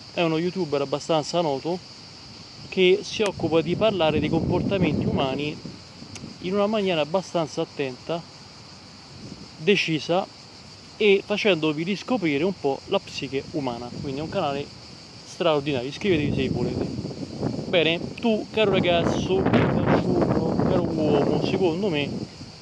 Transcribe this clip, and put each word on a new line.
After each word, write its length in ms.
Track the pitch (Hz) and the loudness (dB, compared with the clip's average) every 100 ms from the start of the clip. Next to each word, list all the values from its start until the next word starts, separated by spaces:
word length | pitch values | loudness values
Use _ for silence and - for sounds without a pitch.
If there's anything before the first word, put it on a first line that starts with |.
| - | -4
È 80 | - | -2
uno 160 | 170 160 | 0 2
youtuber 420 | 180 190 160 143 | 0 -2 0 0
abbastanza 600 | 139 143 - 160 139 170 | 0 -2 2 0 2 0
noto 360 | 165 135 151 180 - - - - - - - - - | 0 0 -2 -6 -8 -18 -20 -20 -18 -18 -18 -18 -6
che 300 | - 185 196 | 4 6 6
si 180 | - - | 2 -2
occupa 380 | 208 - 160 165 | -2 -2 0 2
di 160 | 156 175 | 2 2
parlare 440 | 220 196 156 151 | 2 4 2 2
dei 100 | 147 | 2
comportamenti 760 | 160 - 175 - 196 170 147 | 0 0 0 0 2 2 2
umani 500 | - 165 135 135 147 156 - - - - - - - - | 0 0 0 -2 -4 -6 -12 -14 -18 -18 -16 -14 -16 -10
in 120 | 175 | -4
una 120 | 202 202 | 0 2
maniera 360 | 220 190 165 | 2 2 2
abbastanza 580 | 147 185 - 175 151 - | 2 0 -2 -2 -2 -2
attenta, 600 | 165 - 139 127 - 165 - - - - - - - - - - - - - - | -4 -4 -4 -6 -6 -6 -6 -16 -20 -20 -20 -20 -20 -20 -20 -18 -16 -16 -18 -2
decisa 680 | 160 202 - 156 - 175 - - - - - - - - | 2 2 2 -2 0 0 0 -8 -20 -20 -20 -20 -18 2
e 260 | 214 196 | 6 6
facendovi 580 | - 196 214 170 156 151 | 4 0 4 4 2 0
riscoprire 600 | 170 190 - 247 170 139 | -2 -4 -2 0 2 2
un 120 | 185 185 | 0 0
po' 220 | 139 139 - | -2 -2 -2
la 120 | 190 | -2
psiche 460 | - - 139 135 - | -2 -8 -6 -6 -4
umana. 400 | 160 135 120 120 - | -4 -4 -6 -8 -8
Quindi 200 | 147 135 | -8 -6
è 20 | |
un 80 | 160 | -4
canale 360 | 196 151 139 143 - - - - - - | -2 -2 -2 -6 -12 -18 -20 -20 -20 -16
straordinario, 640 | - 170 147 143 135 127 | 0 2 4 2 0 -2
iscrivetevi 440 | - 208 160 143 | -2 2 2 2
se 140 | 135 131 | 0 0
volete. 360 | 123 123 123 - - - - - - - - - | 0 -2 -2 -4 -4 -8 -8 -10 -6 -4 -4 0
Bene, 320 | 180 156 165 - | 2 4 2 -4
tu, 320 | - 233 214 - | -2 0 0 0
caro 200 | 220 208 | 0 2
ragazzo, 720 | 190 175 170 165 - - 190 | 4 4 2 2 0 0 0
caro 420 | 170 175 180 175 | 4 4 4 2
fanciullo, 720 | - 180 180 175 175 156 165 165 - | 2 2 2 2 2 2 0 2 2
caro 140 | 185 | 2
uomo, 600 | 170 160 151 147 - - | 2 0 2 4 4 2
secondo 440 | - 196 185 165 208 | 0 2 2 2 0
me 380 | 151 139 - - - - - | 0 -2 -4 -8 -12 -16 -16